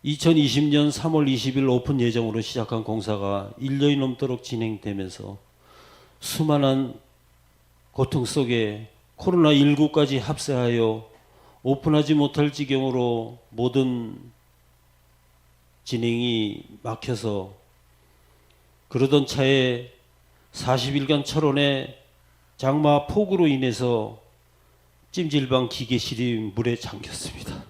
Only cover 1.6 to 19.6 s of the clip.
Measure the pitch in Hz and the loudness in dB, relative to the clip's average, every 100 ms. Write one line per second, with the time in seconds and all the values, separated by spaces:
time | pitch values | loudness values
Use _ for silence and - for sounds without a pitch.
1.6 | 135 123 127 139 120 117 113 107 107 127 | 2 2 0 0 2 0 -2 -4 -4 -6
2.6 | 107 117 107 110 101 104 98 101 98 - | -4 -6 -4 -6 -4 -4 -2 -4 -6 -10
3.6 | 131 139 147 139 135 120 135 123 - 117 | -6 2 2 4 0 -2 -4 -6 -6 -4
4.6 | 113 104 107 98 95 - 101 98 _ _ | -4 -4 -6 -6 -8 -10 -16 -16 _ _
5.6 | _ - - - _ _ - - 156 147 | _ -20 -20 -20 _ _ -10 -4 0 4
6.6 | 135 135 131 - _ _ _ _ _ _ | 4 2 -2 -8 _ _ _ _ _ _
7.6 | _ _ _ - 131 147 120 - 123 120 | _ _ _ -2 -2 0 -2 -2 0 0
8.6 | 107 104 110 _ _ _ - 180 156 143 | 0 -4 -14 _ _ _ 0 4 6 6
9.6 | 143 143 151 156 143 135 110 147 - 131 | 6 4 2 2 2 0 -2 -6 -2 0
10.6 | 123 120 113 110 110 - _ _ _ _ | 2 2 2 0 -8 -20 _ _ _ _
11.6 | 127 139 156 151 143 151 143 147 147 139 | -2 0 2 2 4 2 2 2 0 0
12.6 | 139 135 135 127 123 117 113 120 _ 113 | -2 0 0 0 0 -2 -4 -14 _ -4
13.6 | 123 131 131 123 113 - 120 _ _ _ | 0 2 0 -2 -8 -12 -20 _ _ _
14.6 | _ _ _ _ _ _ _ _ _ _ | _ _ _ _ _ _ _ _ _ _
15.6 | _ _ - 117 117 117 120 113 107 - | _ _ -8 -2 -2 0 0 -2 -2 -6
16.6 | - - 117 110 - 117 113 101 95 101 | -16 -14 -12 -10 -8 -6 -4 -6 -8 -16
17.6 | _ _ _ _ _ _ _ _ _ _ | _ _ _ _ _ _ _ _ _ _
18.6 | _ _ _ 127 131 147 135 139 135 135 | _ _ _ 0 4 4 2 0 2 4